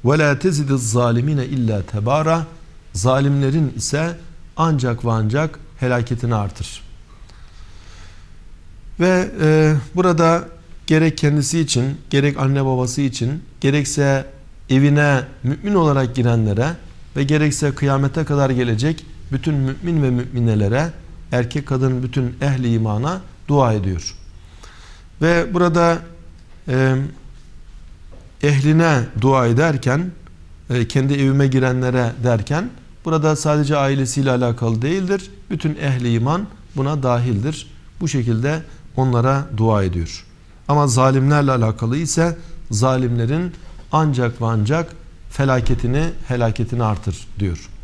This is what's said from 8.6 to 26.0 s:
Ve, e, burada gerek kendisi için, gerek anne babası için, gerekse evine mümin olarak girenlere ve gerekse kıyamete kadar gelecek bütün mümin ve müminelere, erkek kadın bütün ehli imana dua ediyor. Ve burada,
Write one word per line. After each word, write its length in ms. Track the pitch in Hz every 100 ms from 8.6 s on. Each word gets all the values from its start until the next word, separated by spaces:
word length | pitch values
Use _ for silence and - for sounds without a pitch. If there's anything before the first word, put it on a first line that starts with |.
| - - - -
Ve, 320 | 180 185 185 208
e, 340 | 156 156 156 151 - 175
burada 520 | 180 170 165 170 - - - - -
gerek 300 | 156 160 156
kendisi 420 | 147 147 135 165
için, 380 | 151 123 131 147 -
gerek 300 | 139 143 143
anne 260 | 135 139 135
babası 360 | 127 127 127
için, 420 | 139 113 120 156 - -
gerekse 640 | 139 147 139 - 139 135 - - - - -
evine 520 | 131 143 147 147 135 - -
mümin 320 | 120 151 202 202
olarak 400 | 156 139 131 127
girenlere 520 | 120 117 107 101 139 170 - - - 139
ve 80 |
gerekse 480 | 139 151 151 - 147
kıyamete 520 | 139 139 135 139 160 151
kadar 240 | 143 135
gelecek 560 | 127 120 110 143 160 - - -
bütün 240 | 135 160 147
mümin 480 | 131 139 175 165
ve 60 | 135
müminelere, 800 | 123 123 123 117 107 101 123 165 - - - -
erkek 360 | 123 120 147 143
kadın 360 | 135 131 127
bütün 320 | 123 135 123 123
ehli 320 | 143 131 120
imana 480 | 113 110 104 139 185 - - -
dua 260 | 143 123
ediyor. 420 | 107 95 90 - - - - - - - - - - - -
Ve 320 | 160 170 -
burada, 440 | 175 175 165 170 165